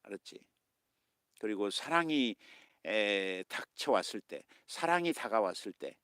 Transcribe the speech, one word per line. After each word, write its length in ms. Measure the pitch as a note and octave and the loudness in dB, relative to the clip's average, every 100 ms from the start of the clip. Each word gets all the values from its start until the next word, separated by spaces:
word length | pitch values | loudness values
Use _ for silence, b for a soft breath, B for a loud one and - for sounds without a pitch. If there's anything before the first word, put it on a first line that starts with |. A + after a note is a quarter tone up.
알았지? 360 | G#2+ G2 - - _ _ _ _ _ _ _ _ _ _ | -12 -14 -14 -20 _ _ _ _ _ _ _ _ _ _
그리고 300 | A2 G2+ G2+ | -6 -2 -2
사랑이, 640 | - - E3 D#3+ D3+ A#2+ G2 B B B B D#2+ | -2 0 2 4 2 2 -2 B B B B -2
에, 580 | G#2+ G#2 G2+ F#2+ F#2 F#2+ | 0 2 2 0 -4 -6
닥쳐왔을 720 | - B2+ - - G#2+ - G#2+ | -10 -10 -6 2 2 2 -8
때, 220 | _ D2 - b - | _ -12 -12 b -14
사랑이 460 | - E3 F3 E3+ | -4 2 4 2
다가왔을 600 | - A2+ A2 G2 F#2 G#2 | 0 2 2 2 -2 -10
때 220 | - - - | -8 -10 -10